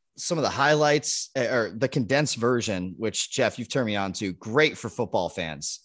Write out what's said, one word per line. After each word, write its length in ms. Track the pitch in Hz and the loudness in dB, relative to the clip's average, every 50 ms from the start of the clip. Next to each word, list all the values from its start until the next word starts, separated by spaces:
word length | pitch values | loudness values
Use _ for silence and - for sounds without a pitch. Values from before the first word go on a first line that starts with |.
| _ _ _ - | _ _ _ -10
some 200 | - - 175 165 | -6 -4 -2 0
of 60 | 131 | 0
the 60 | 98 | 0
highlights, 800 | 95 120 139 147 151 151 151 147 147 151 - - - - - - - | 2 2 4 4 6 6 6 4 4 2 2 0 -4 -4 -4 -4 -2
eh, 120 | 135 123 110 | -2 0 2
or 240 | 131 123 110 92 87 | 2 2 0 0 -2
the 120 | 110 135 127 | -2 -2 0
condensed 480 | - 151 120 90 135 143 156 - - | 0 0 0 2 2 2 2 0 0
version, 580 | 117 113 123 127 120 107 113 101 90 90 92 92 - | 0 2 2 2 2 0 0 -2 -2 -4 -4 -6 -4
which 340 | 110 107 101 - - - | -4 -4 -2 -4 -4 -2
Jeff, 260 | - - 123 107 - - | 0 2 2 2 0 -2
you've 120 | 117 - | -6 -4
turned 180 | - 139 123 110 | -2 -2 0 0
me 80 | 104 | 0
on 180 | 101 98 98 90 | 0 -2 -2 -4
to, 200 | - 110 95 87 | -4 -4 -6 -6
great 440 | - - 110 110 143 156 156 - - | -6 -6 -2 2 4 4 4 2 0
for 120 | - 113 | -10 -8
football 400 | - - 117 92 - 104 87 82 | -4 -4 -4 -2 0 0 0 -2
fans 500 | - - 85 80 78 69 78 - - - _ | -2 -6 -6 -6 -8 -8 -8 -10 -10 -10 _